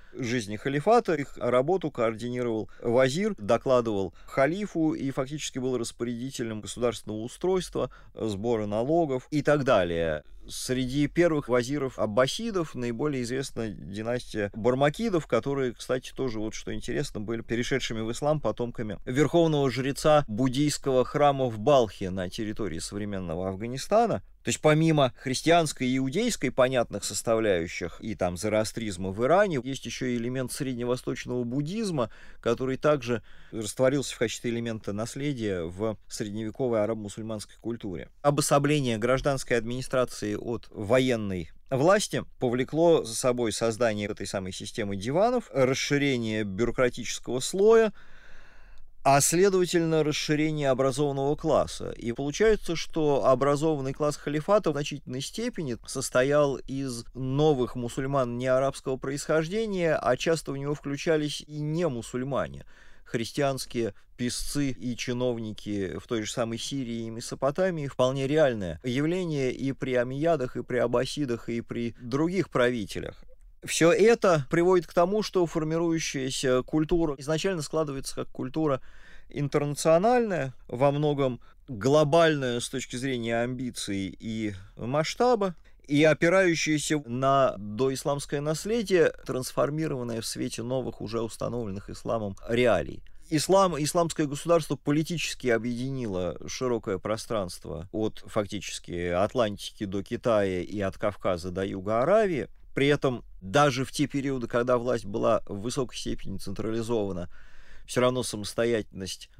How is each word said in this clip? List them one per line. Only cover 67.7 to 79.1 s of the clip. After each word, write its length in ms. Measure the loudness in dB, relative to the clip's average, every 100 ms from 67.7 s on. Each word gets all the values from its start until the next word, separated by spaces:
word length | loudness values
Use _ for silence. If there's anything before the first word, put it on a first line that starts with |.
| -2 -4
вполне 400 | 2 2 2 2
реальное 540 | 4 4 2 -4 -4
явление 680 | -2 0 0 0 -2 -2 -2
и 220 | -2 -4
при 220 | -4 -2
омейядах, 640 | 0 0 0 2 2 0 -6
и 40 |
при 140 | -2 0
аббасидах, 720 | 2 2 0 -2 -2 -2 -4
и 140 | -6
при 340 | -4 -4 -6 -6
других 480 | -4 0 0 0 0
правителях. 720 | 2 2 2 -4 -8 -8 -12 -18 -20 -20 -16
Все 300 | -4 4 6
это 540 | 8 6 6 4 4 2
приводит 380 | 2 4 4 2
к 80 |
тому, 280 | 2 2 2
что 220 | 0 0
формирующаяся 1160 | 0 0 -2 0 0 -2 -2 -4 -4 -2 2 2
культура 520 | 2 0 2 2 2 -2
изначально 420 | -2 0 0 -2
складывается 540 | -2 -2 -2 -4 -6
как 140 | -8 -8
культура 520 | -6 -6 0 0 0 -4 -16 -16